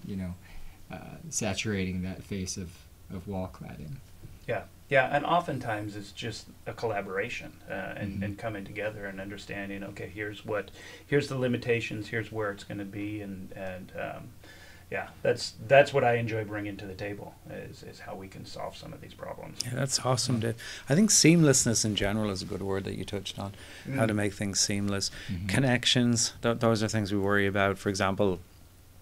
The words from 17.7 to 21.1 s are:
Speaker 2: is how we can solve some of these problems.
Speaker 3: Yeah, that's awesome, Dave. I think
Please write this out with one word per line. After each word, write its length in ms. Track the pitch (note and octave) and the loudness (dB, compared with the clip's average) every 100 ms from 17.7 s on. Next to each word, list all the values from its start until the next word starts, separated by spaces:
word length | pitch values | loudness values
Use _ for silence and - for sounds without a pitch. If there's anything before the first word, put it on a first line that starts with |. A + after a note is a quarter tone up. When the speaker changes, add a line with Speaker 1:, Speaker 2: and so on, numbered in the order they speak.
| F#2 | -14
Speaker 2:
is 160 | - - | -16 -14
how 140 | - | -12
we 120 | G2 F#2+ | -12 -12
can 200 | - - | -14 -12
solve 280 | - - | -8 -10
some 200 | - - | -10 -14
of 80 | - | -14
these 100 | - | -14
problems. 460 | - - - - - B2 | -12 -10 -10 -10 -6 -4
Speaker 3:
Yeah, 80 | |
that's 240 | B2+ C3+ - | 0 0 2
awesome, 400 | B2+ B2+ - A#2+ | 4 4 4 2
Dave. 160 | A2+ A2 - - - | 0 -2 -8 -8 4
I 60 | |
think 160 | D3+ G#3+ | 6 8